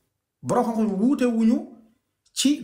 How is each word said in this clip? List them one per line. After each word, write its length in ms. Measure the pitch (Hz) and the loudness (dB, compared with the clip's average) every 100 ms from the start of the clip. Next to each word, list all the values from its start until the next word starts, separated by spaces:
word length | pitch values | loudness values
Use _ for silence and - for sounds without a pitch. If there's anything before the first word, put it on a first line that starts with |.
| _ _ _ _ | _ _ _ _
Borom 200 | 123 214 226 | -2 -2 0
xam-xam 240 | 220 208 190 | -2 -2 0
wuute 240 | 240 285 | 0 2
wuñu 320 | 247 226 226 277 - - _ _ _ _ _ | 0 2 2 2 -2 -18 _ _ _ _ _
ci 260 | - 269 294 | -2 0 0